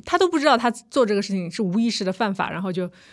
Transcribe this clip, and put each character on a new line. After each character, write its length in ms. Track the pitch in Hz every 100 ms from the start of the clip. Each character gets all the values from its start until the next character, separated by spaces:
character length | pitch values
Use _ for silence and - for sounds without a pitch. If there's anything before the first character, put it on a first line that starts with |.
他 120 | - 359
都 120 | 370
不 80 | 330
知 80 |
道 100 | 294
他 140 | 240 240
做 360 | 226 - 277
这 100 | 226
个 60 | 202
事 120 | 202
情 160 | 190 170
是 140 | -
无 160 | 196 196
意 100 | 233
识 140 | -
的 100 | 185
犯 180 | 185 220
法， 200 | 190 -
然 100 | 160
后 100 | 190
就 180 | 180 180 - -